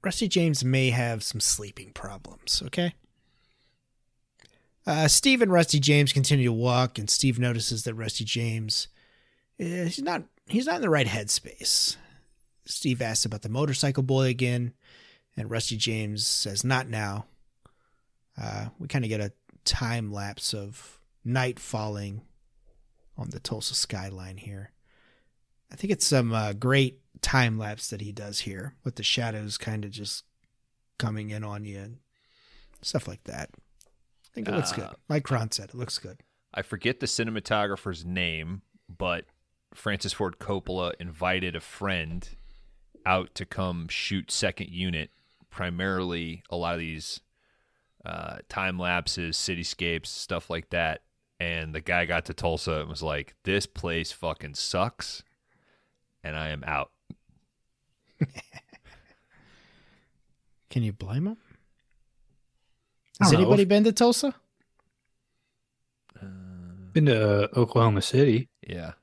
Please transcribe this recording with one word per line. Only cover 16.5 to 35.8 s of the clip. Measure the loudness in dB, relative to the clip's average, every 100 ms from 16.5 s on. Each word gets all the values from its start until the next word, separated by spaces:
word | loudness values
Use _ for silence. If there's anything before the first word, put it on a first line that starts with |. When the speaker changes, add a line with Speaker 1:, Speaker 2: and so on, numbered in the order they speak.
| -2
Speaker 1:
"Not | 0 0 0
now." | -4 -4 -6 -10 _ _ _ _ _ _ _ _ _ _ -10
Uh, | -8 -6 -10 -10
we | -4
kinda | -2 0
get | -2
a | -4 -8 _ _
time | -2 -2 -2 -4 -4
lapse | -6 -8 -6 -6
of | -6 -10 -14 -20 -20 _ _
night | -2 0 0 -4
falling | -8 -6 -4 -6 -8 -10 -14 _ _ _ -20 _ _ _ _ -14
on | -12
the | -10
Tulsa | -8 -6 -4
skyline | -4 -4 -6 -8 -12 -14 -14
here. | -12 -14 -14 _ _ _ _ _ _ _ _ _ _
I |
think | -8 -2
it's | 0 4
some, | 4 4
uh, | 0 -2
great | -2 2 4 4 -2 _ -6
time | 2 4 4 0
lapse | -6 -8 -8
that | -8
he | -10
does | -10 -8 -8
here, | -6 -8 -10 -8
with | -10
the | -4
shadows | -2 0 -2 -4 -8 -8
kinda | -6 -6 -8
just | -10 -10 -10 _ _ _ _ _ _ _ -4
coming | -4 -4 -8
in | -8
on | -8 -10
you | -10 -12
and | -14 -18 _ _ _ _ _ -20 -20 -12
stuff | -4 -4 -4
like | -14
that. | -12 -12 -12
I | -14 _ _ -20 _ _ _ _
think | -8 -4
it |
looks | -2 -2
good. | -6
Speaker 2:
Uh, | -8 -14 -2
Speaker 1:
Like | -2
Kron | 0 -2 0
said, | -6 -8
it |
looks | -10